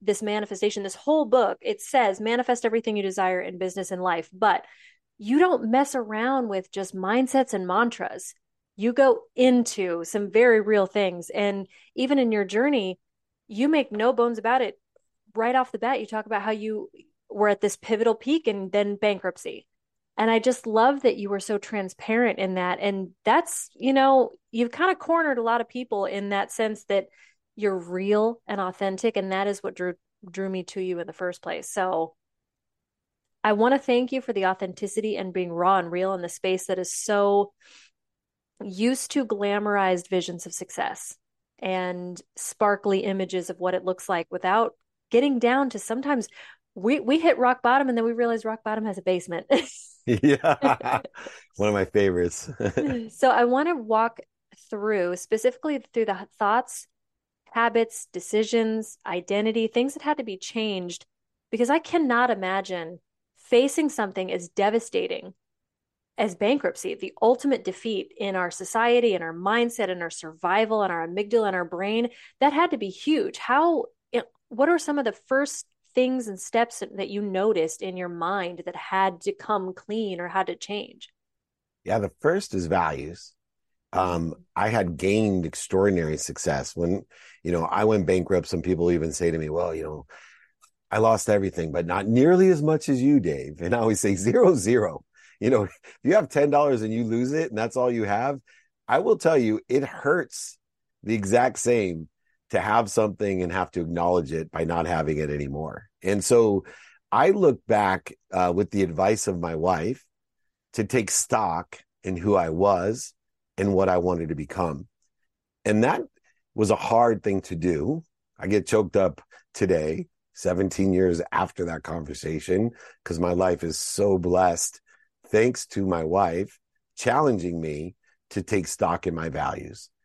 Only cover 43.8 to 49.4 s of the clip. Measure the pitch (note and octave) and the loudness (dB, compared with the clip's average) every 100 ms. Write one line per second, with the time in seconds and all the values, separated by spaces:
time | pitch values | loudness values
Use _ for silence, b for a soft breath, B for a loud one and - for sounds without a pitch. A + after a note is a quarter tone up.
43.8 | F3+ F3+ - F3 E3 F3+ F#3 G#3+ A3+ - | -2 -4 -4 -4 -4 -4 0 2 0 -4
44.8 | _ _ _ A3+ C#4+ B3 A#3 C4 C4+ G#3+ | _ _ _ 2 4 2 2 2 0 -4
45.8 | - A#3+ C#4+ C4 G3+ B B B _ - | -6 -6 -2 -2 -4 B B B _ -4
46.8 | G#3 C#4+ A#3 D#4 E4 B3 B3 B3+ A#3+ C4+ | 0 0 2 4 4 4 2 4 4 4
47.8 | C4+ A#3 A3+ A#3 A#3 A3+ A3 A3 G#3+ A3 | 4 0 0 0 0 0 -4 -8 -6 -4
48.8 | G#3+ F#3 F#3 F3+ F3+ E3+ | -4 -2 0 0 -2 -8